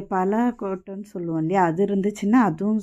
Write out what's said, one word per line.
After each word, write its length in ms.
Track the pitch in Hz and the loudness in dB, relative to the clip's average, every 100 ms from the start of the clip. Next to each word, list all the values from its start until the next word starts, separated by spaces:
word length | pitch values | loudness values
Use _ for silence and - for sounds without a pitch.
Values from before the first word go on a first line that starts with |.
| 196 | 2
பலாக்கொட்டைன்னு 920 | 190 190 214 247 240 196 185 196 196 | 0 0 2 0 -2 -6 -6 -8 -14
சொல்லுவோம் 380 | 202 196 170 160 | -12 -8 -4 -2
இல்லையா, 240 | 160 196 | 0 2
அது 200 | 175 165 | 2 2
இருந்துச்சுன்னா 580 | 196 196 196 208 202 247 | 0 0 -2 -2 2 4
அதுவும் 400 | 214 160 202 220 | 4 0 -2 -2